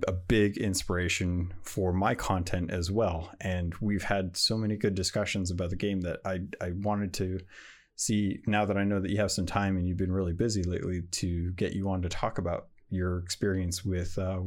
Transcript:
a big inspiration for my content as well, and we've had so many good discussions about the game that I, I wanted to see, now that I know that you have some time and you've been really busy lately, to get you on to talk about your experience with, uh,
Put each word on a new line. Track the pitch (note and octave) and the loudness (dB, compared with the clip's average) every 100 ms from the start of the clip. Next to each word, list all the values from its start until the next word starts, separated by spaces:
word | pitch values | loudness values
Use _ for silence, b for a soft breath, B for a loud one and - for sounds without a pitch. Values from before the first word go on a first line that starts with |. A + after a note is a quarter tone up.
| - | -2
a | |
big | F2+ - A2+ G#2 G2+ | -2 4 6 6 4
inspiration | G#2+ F#2 - F2+ F2+ - F2+ F2+ F2+ - | 0 0 0 0 2 2 2 2 -2 -4
for | - - F#2 | -6 0 2
my | F2+ G#2 | 4 2
content | B2 - F#2+ F2+ F#2 E2+ | 0 0 0 2 -2 0
as | F2+ E2+ | 0 0
well, | G2+ G2+ E2 E2+ - | 2 2 0 -6 -8
and | G2 F2+ F2 F2 | -4 -2 -2 -2
we've | G#2 G2+ | 0 0
had | - G2+ F#2 F#2 | 0 0 0 0
so | - A2 | 0 2
many | G#2+ G#2+ | 0 0
good | G#2+ | 0
discussions | F#2+ F#2 G#2 G2+ G#2 F2+ | 2 0 0 0 0 -2
about | F2 F2 | -2 -2
the | F2 | 0
game | G#2 F#2+ | 0 0
that | F2 - F#2+ | -2 -4 -4
I, | F#2 G2+ - | -4 -4 -6
I | F2+ F2+ | -6 -2
wanted | G#2 G#2 G2+ | -2 0 -2
to | - F#2+ F#2 F2+ B B B B - | -2 -2 -4 -8 B B B B -8
see, | - G#2+ G2+ - - | 0 2 2 0 0
now | G#2 G#2 | 2 4
that | G2 | 2
I | |
know | G2+ G2+ | 2 2
that | F#2 | 2
you | G2+ | 2
have | G2+ | 2
some | - F2+ | 0 0
time | G#2 G2 F#2+ | 2 2 2
and | F2+ | 0
you've | F2+ | 0
been | F#2 | 0
really | F#2 F2+ | 2 0
busy | E2+ A#2 G#2+ | 2 0 2
lately, | F2+ F2 - F2+ F2 | 0 -2 -2 -4 -4
to | - F#2 E2+ F2 | -4 -2 0 -2
get | F#2+ G2+ | -2 -2
you | - G2 | 0 -2
on | F#2 | 0
to | F2+ | 0
talk | - - - | 0 -2 -2
about | F2 F2 - - - | -2 -4 -6 -20 -6
your | F#2+ F2+ F2+ | -2 0 -2
experience | F2+ - G#2 F#2 F2+ F2 G2+ | -4 -2 0 2 0 -2 -2
with, | F2+ F2 - | -2 -2 -2
uh, | F#2 F#2+ | -2 -2